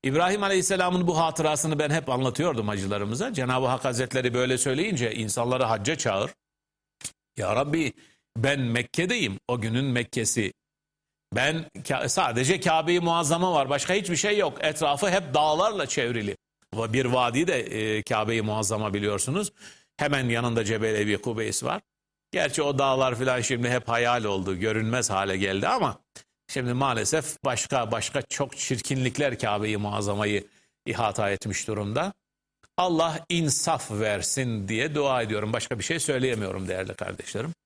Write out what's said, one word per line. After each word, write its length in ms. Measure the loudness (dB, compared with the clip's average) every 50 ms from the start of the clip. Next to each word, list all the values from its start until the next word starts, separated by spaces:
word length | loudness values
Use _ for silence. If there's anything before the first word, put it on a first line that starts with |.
İbrahim 400 | -2 2 2 4 4 4 2 2
Aleyhisselam'ın 640 | 2 2 2 2 2 2 2 2 2 2 2 2 2
bu 120 | 2 4 4
hatırasını 600 | 2 2 2 2 2 2 2 2 0 0 0 0
ben 120 | 2 2
hep 180 | 0 0 0 0
anlatıyordum 600 | 0 2 2 0 0 0 0 0 0 0 -2 -2
hacılarımıza. 640 | -2 -2 -2 -2 -2 -2 -2 -4 -2 -4 -4 -4
Cenab-ı 340 | -2 -2 -2 0 0 2 2
Hak 180 | 0 0 0 0
Hazretleri 500 | -2 0 0 -2 -2 -2 0 0 0 0
böyle 240 | 2 2 2 2 0
söyleyince 560 | 2 0 0 0 0 -2 0 0 -2 -2 -2
insanları 500 | -4 -4 -4 -2 -2 0 0 2 2 2
hacca 320 | 2 2 0 2 -2 -2
çağır. 340 | 0 0 0 0 0 -2 -4 -6 _ _ _ _ _ _ _ _ _ _ _ _ _ -14 -14 _ _ _ _ _
"Ya 200 | -4 -2 0 2
Rabbi, 360 | 0 2 2 0 0 0 -2 -4 -8 -20 _ _ _ _ _ _
ben 240 | 0 2 2 2 2
Mekke'deyim, 800 | 0 0 0 -2 -2 -2 -2 -2 0 2 2 0 0 -2 -4 -6 _ -4
o 120 | -2 -2
günün 240 | 0 0 0 0 0
Mekke'si. 680 | 2 0 0 -2 -2 -2 -2 -2 0 0 0 0 -2 -4 _ _ _ _ _ _ _ _ _ _ _ _ _ _ _
Ben 340 | 0 0 2 2 0 -2 -6 -8 _
Ka-, 320 | -16 -6 -4 -2 -2 0 0
sadece 520 | 0 2 2 2 2 2 2 2 2 2
Kabe-i 400 | 2 2 2 4 4 4 2 2
Muazzama 520 | 2 2 2 2 2 2 2 2 2 4
var, 180 | 4 2 2 2
başka 240 | 0 -2 0 0 0
hiçbir 220 | 0 0 0 -2
şey 220 | 0 2 2 2 2
yok. 200 | 2 0 0 0
Etrafı 500 | -2 -2 0 2 0 0 2 2 2 2
hep 240 | 2 2 0 2 2
dağlarla 520 | 2 4 4 4 4 2 2 2 -2 -4
çevrili." 500 | -2 0 -2 0 0 0 -2 -2 -4 -6 -8 _ _ _ _ _ _ -4
Ve 180 | -4 -2 0
bir 120 | 0 2 2
vadi 420 | 4 4 4 2 2 2 2 0
de, 140 | 2 0 0
e, 420 | -2 -2 -4 -2 -2 0 -2 -2
Kabe-i 400 | -2 0 0 0 2 2 0 0
Muazzama 520 | 0 0 -2 -2 0 0 0 -2 -2 -2 -2
biliyorsunuz. 580 | 0 0 0 0 0 -2 -2 -2 -2 -2 -4 _ _ -20 -20 -20 -20 _ _ _
Hemen 320 | -2 0 0 0 0 0 0
yanında 360 | 0 0 0 0 0 0 0
Cebel 300 | 0 -2 0 0 0 0
Ebi 240 | 0 2 0 0 0
Kubeys 460 | -2 -4 -4 -4 -4 -4 -4 -4 -2
var. 180 | -4 -4 -4 _ _ _ _ _ _ _ _ _ _
Gerçi 300 | -2 0 0 0 0 0
o 160 | 0 0 2 2
dağlar 360 | 2 4 4 4 2 2 2
falan 260 | 0 0 0 2 0
şimdi 300 | 0 0 0 0 0 2
hep 180 | 0 0 0 0
hayal 360 | 2 2 4 4 2 2 2
oldu, 340 | 0 0 0 0 -2 -2 0
görünmez 520 | 0 0 0 0 0 0 0 0 0 0
hale 260 | 0 0 0 0 0
geldi 320 | 0 0 0 0 0 2 2
ama 300 | 2 2 0 -2 -2 -6 _ _ _ -20 -20 _ _ _ _ -8
şimdi 240 | -6 -4 -2 0 0
maalesef 680 | 0 2 2 2 0 0 2 0 0 0 -2 -10 -4 -2
başka, 480 | -2 -2 -2 -2 0 0 0 2 0
başka 300 | -2 -2 -2 -2 -4 -4
çok 340 | -4 _ -4 -4 -4 -4 -4 -8
çirkinlikler 800 | -4 -4 -4 -4 -2 -2 -2 0 0 0 0 0 0 -2 0 0
Kabe-i 380 | -2 0 0 0 0 -2 -2
Muazzama'yı 680 | -2 -2 -2 -2 -2 -2 -2 -2 0 0 0 0 0 -2 -6 _ _ _ _ _ _ _
ihata 440 | -6 -2 0 0 -2 0 0 0 0
etmiş 380 | -2 -2 -4 -6 -6 -4 -4 -4
durumda. 440 | -4 -4 -4 -2 -2 -2 -4 -4 -8 _ _ _ _ _ _ _ _ _ _ _ _
Allah 500 | 0 2 2 4 2 2 2 0 -6 -6 _
insaf 640 | 0 0 2 2 0 0 0 0 0 -2 -2 -6
versin 800 | -4 -2 0 0 0 -2 -2 -4 -2 -2 -2 -2 -2 -4 -2 -2
diye 260 | -2 0 0 0 0
dua 280 | 0 0 2 2 0
ediyorum. 300 | 0 0 -2 -2 -2 -2
Başka 260 | -2 -2 -2 -4 -6 -6
bir 60 | -4
şey 160 | -4 -4 -2
söyleyemiyorum 680 | -2 -2 0 0 2 0 0 -2 -2 -4 -4 -6 -4 -4
değerli 260 | -4 -6 -6 -8 -8
kardeşlerim. 600 | -8 -8 -8 -8 -10 -12 -10 -8 -8 -6 -8 -10 _ _